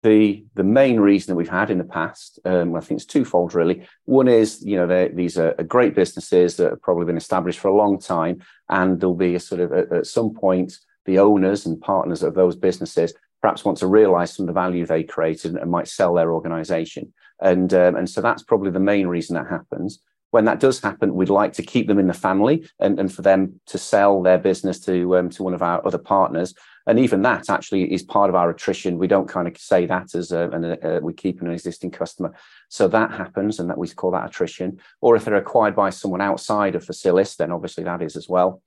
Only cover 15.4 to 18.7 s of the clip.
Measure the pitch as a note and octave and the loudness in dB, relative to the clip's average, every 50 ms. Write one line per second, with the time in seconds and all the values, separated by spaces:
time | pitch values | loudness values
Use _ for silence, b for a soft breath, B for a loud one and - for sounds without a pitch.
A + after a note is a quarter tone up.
15.4 | - E2+ E2+ - - E2+ F2 E2+ D#2+ - - - G2 F2 F2 F2 E2 E2 E2 D#2+ | -8 -8 -8 -6 -4 -4 -4 -4 -4 -6 -2 0 0 2 2 2 0 0 -2 -4
16.4 | - E2+ E2 E2 D#2+ - F2+ D#2+ E2 - - - - - b b b b b b | -4 -6 -6 -6 -4 -4 -4 -4 -4 -8 -10 -16 -16 -16 b b b b b b
17.4 | - F#2+ F2+ F#2 F#2 F2+ F#2+ F2+ F2+ F2+ - - F#2 F2 - - G2+ A#2 - - | 2 2 2 4 2 2 4 4 4 4 4 0 -4 -4 -4 -2 -2 -2 -2 -4
18.4 | - _ A#2 G2+ G2 G2 | -2 _ -2 0 0 -2